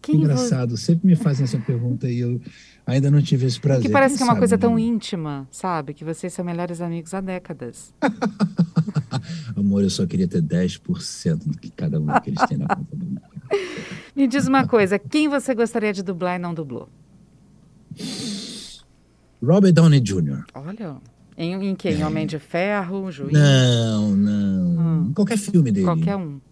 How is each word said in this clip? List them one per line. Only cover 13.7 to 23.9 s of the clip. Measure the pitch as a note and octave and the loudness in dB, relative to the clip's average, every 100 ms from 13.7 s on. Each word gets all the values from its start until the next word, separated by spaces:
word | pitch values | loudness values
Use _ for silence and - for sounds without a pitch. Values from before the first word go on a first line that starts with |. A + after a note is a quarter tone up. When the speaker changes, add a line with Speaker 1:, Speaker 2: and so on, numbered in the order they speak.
| D#4 - - - | -10 -12 -14 -12
Speaker 1:
Me | - C#4 | 0 0
diz | C4+ C4 | 2 2
uma | C4+ B3+ | 2 4
coisa: | A#3 G3 G3+ | 4 4 0
quem | - D4+ D4+ | -2 0 2
você | C#4 - | 0 -2
gostaria | A#3+ A3+ A#3 G#3+ | 0 0 0 -2
de | G3 | -2
dublar | F#3+ F3+ F3+ F3+ | -6 -4 -4 -4
e | |
não | F3 | -6
dublou? | E3 D3 B2 - - _ - - _ _ _ _ - _ - C4 - B3 G3+ A3+ - - - _ _ _ _ _ _ | -6 -8 -10 -12 -20 _ -20 -20 _ _ _ _ -20 _ -12 -10 -8 -8 -8 -10 -14 -16 -20 _ _ _ _ _ _
Speaker 2:
Robert | A#2+ F3+ F#3+ | 2 6 6
Downey | E3 E3 C#3+ | 8 8 6
júnior. | A2+ F#2+ D2+ C#2 - | 4 0 -2 -4 -8
Speaker 1:
Olha, | C3 D3 G#3+ G3 C3+ - _ _ - | -14 -12 -10 -12 -12 -18 _ _ -8
em, | E3 F#3 G3 | -6 -4 -4
em | |
quem? | F#3+ F#3+ D#3 | -2 -2 -2
Speaker 2:
É. | D#3+ | -2
Speaker 1:
Homem | D#3 D#3 | -2 -4
de | D#3 | -6
Ferro, | - E3+ F#3+ G#3 F3 G3 F#3+ | -6 -4 -2 -2 -4 -6 -8
Juiz? | C#3+ C#3+ | -8 0
Speaker 2:
Não, | D3+ D3 C3 B2+ A#2+ A2+ | 4 6 6 6 4 2